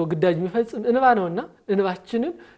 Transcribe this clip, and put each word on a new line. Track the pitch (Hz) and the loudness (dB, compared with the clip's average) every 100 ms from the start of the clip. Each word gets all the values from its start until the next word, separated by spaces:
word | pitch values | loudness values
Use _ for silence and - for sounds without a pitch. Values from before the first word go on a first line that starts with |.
| 160 | -2
ግዳጅ | 160 180 165 | 2 2 2
የሚፈጽም | 180 226 226 247 240 | -2 -2 -4 -4 0
እንባ | 247 262 | 2 4
ነውና | 220 175 180 320 _ - | 4 0 -4 -8 _ -2
እንባችንን | 196 190 180 - 233 302 339 - | 0 0 -4 -6 -4 -4 -8 -18